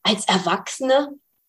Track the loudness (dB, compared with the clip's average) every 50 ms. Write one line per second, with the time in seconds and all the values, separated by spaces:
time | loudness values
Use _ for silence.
0 | -2 -2 -2 0 0 0 0 2 2 0 -2 -2 -4 -8 -8 -4 0 2 2 2
1 | 2 0 -6 -16 _ _ _ _ _